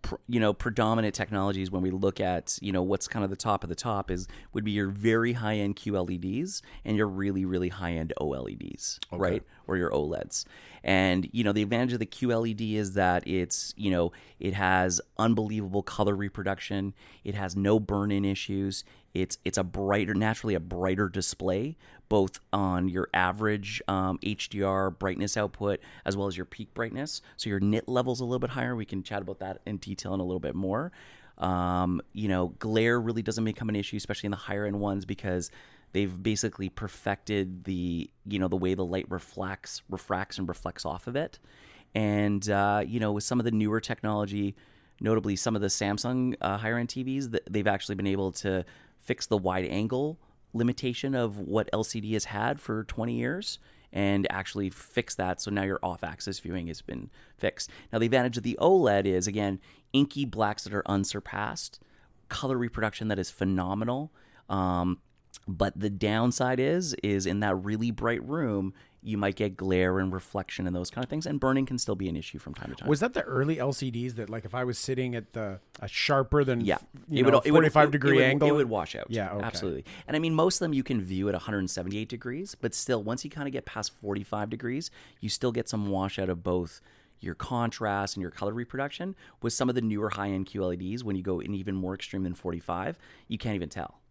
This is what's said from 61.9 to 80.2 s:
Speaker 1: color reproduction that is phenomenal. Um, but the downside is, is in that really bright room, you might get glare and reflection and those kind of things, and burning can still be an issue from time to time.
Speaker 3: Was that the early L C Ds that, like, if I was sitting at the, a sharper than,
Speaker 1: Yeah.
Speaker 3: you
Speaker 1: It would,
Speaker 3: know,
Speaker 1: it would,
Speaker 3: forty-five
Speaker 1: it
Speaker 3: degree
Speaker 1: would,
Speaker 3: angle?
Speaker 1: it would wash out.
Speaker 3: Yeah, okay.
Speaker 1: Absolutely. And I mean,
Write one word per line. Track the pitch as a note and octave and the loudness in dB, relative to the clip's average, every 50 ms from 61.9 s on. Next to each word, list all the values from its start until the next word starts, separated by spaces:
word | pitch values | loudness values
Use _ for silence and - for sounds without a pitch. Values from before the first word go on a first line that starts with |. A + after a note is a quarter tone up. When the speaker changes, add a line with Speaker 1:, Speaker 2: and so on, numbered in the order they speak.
| - - - _ _ - _ | -20 -20 -20 _ _ -20 _
Speaker 1:
color | _ - - - C3 C3 | _ -8 -4 -2 0 0
reproduction | B2 A#2+ A#2 - A#2 A2 G#2+ - - A2 | 0 0 -2 -2 -2 -2 -2 -2 -2 -2
that | G#2+ G#2 | 0 0
is | G2 F#2 - | 0 -2 -4
phenomenal. | - - G2 F#2+ F#2+ F#2 F2+ F2+ G2 G#2 A2 A#2 B2 C3+ D3+ D#3 _ - - - - - _ | -2 0 2 2 4 2 2 0 0 0 0 -2 -2 -2 -4 -8 _ -20 -20 -20 -20 -20 _
Um, | - - G2 F#2 F#2 F2+ F2 F2+ F#2 F2+ - _ _ _ _ _ _ - - - | -2 0 2 2 2 2 2 2 2 0 -2 _ _ _ _ _ _ -14 -12 -8
but | - F#2 D#2+ F#2+ G2 - - | -8 -2 0 0 0 0 -2
the | G2+ G#2 | -2 -2
downside | G2+ F#2 A2+ G#2 G#2+ A2+ A#2 B2 B2 - C3 B2+ C3 B2 | -2 0 0 2 2 4 2 2 2 2 0 0 2 2
is, | C3 C#3+ E3 F3+ F#3 D#3 B2+ - | 2 2 2 0 -2 -4 -6 -2
is | - G#2 G2+ G2 F#2+ | 0 0 0 2 0
in | G2 F2+ G2+ | 0 0 0
that | G#2 G#2 F#2 | 2 0 0
really | F#2+ F#2 G2+ G#2+ G#2+ A2+ A#2+ | 0 0 -2 -2 0 0 -2
bright | A2+ A2+ A2 A#2 A#2 - - | -2 -2 0 0 0 -2 -2
room, | B2 C#3+ E3 D#3 A#2+ G#2 G2 F#2+ F#2+ - - - _ _ _ | -4 -4 -2 0 0 0 0 -2 -2 -6 -10 -20 _ _ _
you | - - G#2+ | -8 -4 -2
might | G#2 G2+ G2 F#2+ | 0 0 0 0
get | - G#2+ G2+ F#2+ | 0 -2 -2 -2
glare | - F#2 F#2+ F#2 F#2 F#2 F#2 F#2 | -2 0 2 4 4 4 4 4
and | F#2+ F#2+ F#2+ | 2 0 0
reflection | F#2 F#2 - - - G2+ F2+ - - - G2 | -2 -4 -8 -6 -6 -6 -6 -6 -6 -4 -2
and | F2+ F2+ | -2 -2
those | F2+ F2+ - | -2 -4 -4
kind | - A#2+ B2+ | -4 -6 -6
of | - | -4
things, | - D#3 E3 | -4 -6 -4
and | - D3 C#3 | -4 -2 0
burning | C3+ C3+ C3 C3+ C3+ | 2 4 4 4 2
can | B2+ B2+ | 0 -2
still | A#2+ - - G2+ | -4 -2 -2 -2
be | F2+ G2 F#2 | -2 -2 -2
an | D#2+ | -2
issue | D2+ D#2 - - | -4 -6 -8 -12
from | D2 - C#2 D2 | -12 -12 -12 -12
time | - - - | -12 -10 -12
to | C2 | -12
time. | - - B2 | -6 2 2
Speaker 3:
Was | D3+ C#3+ | 2 4
that | G3 B3 B3+ | 2 0 0
the | C4 | -2
early | - - C3+ B2+ C3+ D3 E3 | -2 0 0 2 2 2 2
L | D3+ B2 C#3 | 0 0 -2
C | C3+ - C#3 C3 | -2 -2 -4 -4
Ds | A#2 A#2 A#2+ B2+ A#2 | -4 -4 -4 -4 -6
that, | A2+ A2 G2 | -6 -8 -6
like, | A2 A2+ - | -8 -8 -8
if | G2+ A#2 | -6 -4
I | B2+ B2+ | -4 -2
was | B2 A#2 | -2 -2
sitting | - - - C3+ B2 C3 B2 A#2+ | -2 -2 -2 0 0 0 -2 -2
at | A#2 G#2 - - | -6 -8 -8 -8
the, | A2+ G#2+ G2+ F#2+ F#2 _ _ - - | -6 -6 -6 -6 -10 _ _ -16 -12
a | - | -10
sharper | G#2 - - - - D3 C#3 C3+ - - D3 C#3+ | -6 -4 -2 2 4 4 4 4 4 4 4 6
than, | C3+ B2+ A#2+ | 4 4 2
Speaker 1:
Yeah. | A2+ G2 D#2 - - - - - - | 4 2 2 0 -2 -10 -20 -20 -8
Speaker 3:
you | - D#3 B2+ | 0 4 6
Speaker 1:
It | B2+ | 8
would, | C3+ | 10
Speaker 3:
know, | C#3+ C#3 | 8 8
Speaker 1:
it | - D3 | 8 10
would, | D3+ D#3+ | 10 10
Speaker 3:
forty-five | D#3+ D3+ - D3+ D3 | 10 10 8 8 8
Speaker 1:
it | D3 C#3+ | 8 6
Speaker 3:
degree | D3 C#3 C#3+ C3+ | 4 6 6 8
Speaker 1:
would, | C3 C3 | 8 8
Speaker 3:
angle? | C3 C3+ C#3+ D3 C#3+ | 6 6 6 6 6
Speaker 1:
it | |
would | D3 D3+ C#3 A#2+ | 6 6 4 2
wash | A2 G2+ E2 - - | 2 0 -2 -2 -6
out. | - - - | -10 -6 -4
Speaker 3:
Yeah, | A2 A2 G2+ F#2 | -2 -2 -2 -2
okay. | F#2+ G#2 G2 | -2 -4 -4
Speaker 1:
Absolutely. | A#2 - - G#2+ F#2+ D#2 C2 C#2 - - - - | -4 -4 -4 -4 -2 -4 -4 -8 -12 -16 -16 -6
And | - D3 | -2 0
I | |
mean, | D#3 | 0